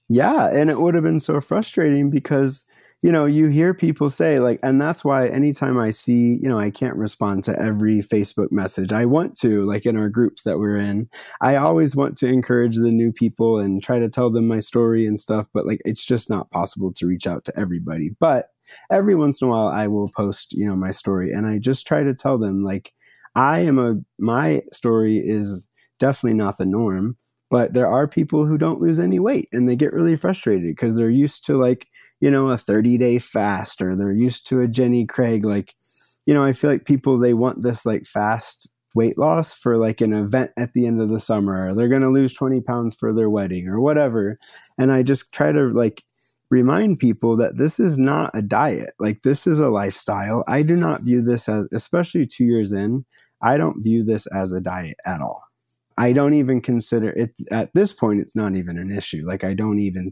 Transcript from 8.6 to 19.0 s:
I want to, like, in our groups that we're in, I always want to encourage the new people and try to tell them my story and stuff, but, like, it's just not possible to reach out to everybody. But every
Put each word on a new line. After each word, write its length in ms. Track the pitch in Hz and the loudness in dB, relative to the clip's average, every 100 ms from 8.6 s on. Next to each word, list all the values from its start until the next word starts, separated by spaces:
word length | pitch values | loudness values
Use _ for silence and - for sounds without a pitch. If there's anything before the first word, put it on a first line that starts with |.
| 95 - 95 | -2 -4 -4
I 120 | 107 | 0
want 320 | 120 147 170 - | 2 2 0 -2
to, 240 | 123 104 | 0 0
like, 200 | 101 104 | 0 -2
in 120 | 120 110 | -2 0
our 120 | 107 | -2
groups 360 | 110 120 - | 0 0 -2
that 140 | - 80 | -4 -2
we're 180 | 104 104 | 0 -2
in, 320 | 101 101 113 - - - | -2 -4 -6 -12 -18 -4
I 160 | 127 139 | 0 2
always 400 | 151 165 151 135 | 2 2 2 0
want 200 | 139 - | -2 0
to 100 | 127 | 2
encourage 480 | 127 120 123 120 113 | 2 2 2 2 2
the 160 | 117 | 2
new 200 | 113 117 | 4 2
people 460 | 113 117 - 113 110 | 2 -2 2 0 2
and 240 | 98 98 | 0 -2
try 160 | - 123 | -2 0
to 100 | 113 | 0
tell 220 | 117 123 | 0 0
them 160 | 117 113 | 2 2
my 140 | 110 | 0
story 460 | - 117 117 113 110 | -2 2 2 2 0
and 120 | 107 | -2
stuff, 300 | - 107 107 | -2 -4 -2
but, 140 | - - | -4 -4
like, 160 | 107 | -4
it's 200 | - - | -4 -8
just 260 | - 120 - | -2 -2 -2
not 200 | 104 - | -8 -6
possible 420 | 87 87 - 95 | -6 -6 -4 -6
to 120 | - 87 | -4 -4
reach 200 | 90 - | -2 -4
out 180 | 85 - | -6 -8
to 120 | - | -6
everybody. 560 | 98 87 85 80 78 107 | -4 -4 -6 -6 -6 0
But 300 | 165 131 - _ _ - _ | 2 2 -2 _ _ -20 _
every 260 | 190 | 0